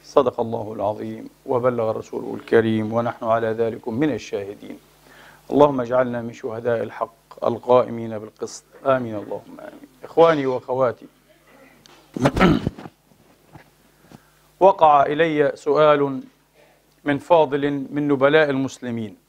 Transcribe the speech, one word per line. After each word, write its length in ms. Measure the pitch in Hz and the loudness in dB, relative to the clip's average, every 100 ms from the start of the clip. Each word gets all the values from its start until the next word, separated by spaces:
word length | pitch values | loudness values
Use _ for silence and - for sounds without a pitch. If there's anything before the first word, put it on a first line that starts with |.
صدق 360 | - 147 127 - | 2 2 2 -2
الله 340 | 117 113 107 | -6 -6 -10
العظيم 560 | 110 98 107 113 110 - _ - | -4 -4 -4 -10 -12 -16 _ -4
وبلغ 460 | 127 127 120 110 | -2 0 -2 -4
رسوله 440 | 113 - 117 117 113 | -4 -8 -10 -10 -12
الكريم 580 | - 113 113 110 107 | 2 2 2 0 -2
ونحن 320 | 113 117 - 117 | -4 -4 -6 -2
على 220 | 113 113 | 0 0
ذلك 400 | 110 113 113 - | -2 -4 -4 -8
من 260 | 113 151 | -4 -2
الشاهدين. 640 | 110 - 107 101 107 104 98 _ _ _ - - - _ | -4 -8 -10 -10 -14 -18 -20 _ _ _ -20 -20 -20 _
اللهم 300 | 131 147 135 | 4 4 4
اجعلنا 400 | 120 127 127 120 | -2 0 0 -4
من 120 | 117 | -10
شهداء 500 | 113 127 113 120 117 | -12 -10 -6 -4 -4
الحق 640 | 110 - 113 _ _ - - | -4 -8 -10 _ _ -6 -4
القائمين 760 | 113 - 123 113 117 113 110 | -4 2 2 2 -6 -10 -10
بالقسط. 440 | 107 _ 113 - _ - 139 | -14 _ -14 -14 _ -8 -2
آمين 300 | 131 117 107 | -2 -2 -10
اللهم 420 | 104 101 - - | -10 -12 -14 -20
آمين. 280 | - - - _ | -20 -20 -20 _
إخواني 420 | - - 165 156 135 | -6 4 4 4 -2
وأخواتي، 600 | 127 - 127 127 107 - _ _ _ _ _ - _ _ - _ - | -4 -6 -2 -2 -2 -16 _ _ _ _ _ -20 _ _ -20 _ -2
<clears throat> 400 | 131 - 185 - - - - _ _ _ _ _ _ - _ _ _ _ _ - _ _ _ _ | 0 4 4 2 -2 -10 -20 _ _ _ _ _ _ -20 _ _ _ _ _ -20 _ _ _ _
وقع 440 | 185 190 156 143 | 4 6 6 6
إلي 480 | 139 147 165 151 143 - | 4 2 0 2 0 0
سؤال 640 | 156 151 151 147 143 131 - _ _ _ _ _ _ _ | 0 4 4 4 2 -4 -12 _ _ _ _ _ _ _
من 140 | 147 143 | -4 -4
فاضل 680 | - 170 147 143 143 143 135 | 2 2 4 0 -2 -4 -6
من 180 | 143 147 | -4 0
نبلاء 420 | 139 139 156 147 | 2 4 4 2
المسلمين 680 | 135 135 - 123 117 107 90 | 0 -4 -6 -8 -6 -8 -12